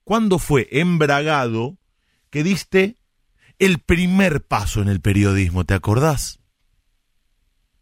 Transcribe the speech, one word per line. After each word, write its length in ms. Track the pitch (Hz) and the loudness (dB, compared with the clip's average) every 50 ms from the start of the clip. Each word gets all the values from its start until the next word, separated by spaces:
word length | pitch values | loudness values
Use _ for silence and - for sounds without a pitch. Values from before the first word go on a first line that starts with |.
| _ | _
¿Cuándo 340 | - 196 226 226 208 190 165 | -4 -2 0 0 2 0 0
fue, 280 | - - 147 131 107 - - | 0 0 0 0 0 0 -2
embragado, 1040 | 135 170 180 175 160 156 143 143 143 147 156 156 143 127 120 113 113 117 135 190 - _ _ _ _ _ _ _ _ _ _ | -2 0 0 2 2 2 2 0 0 0 0 -2 -2 -2 -2 -2 -4 -4 -6 -8 -14 _ _ _ _ _ _ _ _ _ _
que 120 | - 143 147 | -6 -4 -2
diste 540 | 185 196 156 - - - 190 190 196 233 _ _ _ _ _ _ _ _ _ _ _ _ - | -2 -2 -2 -4 -2 0 0 0 0 -4 _ _ _ _ _ _ _ _ _ _ _ _ 0
el 200 | 190 190 180 143 | 0 2 2 0
primer 600 | - - 180 170 180 180 185 190 196 185 151 135 - | 0 0 0 0 0 2 2 2 2 2 0 -2 -4
paso 400 | - 135 113 101 95 - 110 101 | -4 -4 -4 -2 -2 -2 -2 0
en 60 | 101 | 0
el 120 | 101 92 | 0 0
periodismo? 640 | - 107 98 104 101 101 98 98 95 87 85 92 90 | 0 0 2 2 2 2 2 2 0 0 0 -2 -2
¿Te 100 | - 98 | 0 -2
acordás? 640 | 92 - - 104 120 143 160 147 127 - - - _ _ _ _ _ _ _ _ _ _ _ _ _ _ _ _ _ _ _ _ _ _ _ _ _ _ _ _ _ | -2 0 0 0 2 2 0 0 -2 -4 -8 -12 _ _ _ _ _ _ _ _ _ _ _ _ _ _ _ _ _ _ _ _ _ _ _ _ _ _ _ _ _